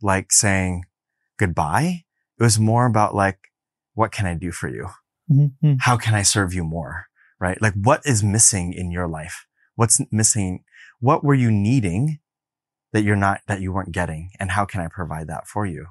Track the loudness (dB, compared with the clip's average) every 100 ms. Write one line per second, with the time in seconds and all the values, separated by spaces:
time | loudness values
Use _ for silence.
0 | -2 0 0 0 2 2 0 -4 -8 _
1 | _ _ _ -2 -2 0 0 0 0 -4
2 | _ _ _ 0 2 4 2 2 2 2
3 | 2 2 0 -2 _ _ _ _ _ -4
4 | -2 -2 -4 -4 -6 -6 -8 -8 -12 -14
5 | _ _ 2 4 4 2 0 2 2 0
6 | 2 0 2 2 0 -2 -4 -6 -8 -12
7 | -16 _ _ -6 -4 0 0 2 2 2
8 | 2 2 2 4 2 2 -4 -6 -6 -4
9 | -4 -6 -10 -14 -20 _ _ 0 2 2
10 | 0 0 2 2 -2 -4 _ -20 -20 -2
11 | 2 2 4 2 4 2 4 2 2 -2
12 | -2 -6 _ _ _ _ _ _ _ 0
13 | 2 2 2 0 -4 -6 -4 -6 -6 -4
14 | -4 -6 -12 -10 -4 -2 -2 -4 -8 -8
15 | -10 -8 -10 -12 -10 -6 -6 -8 -14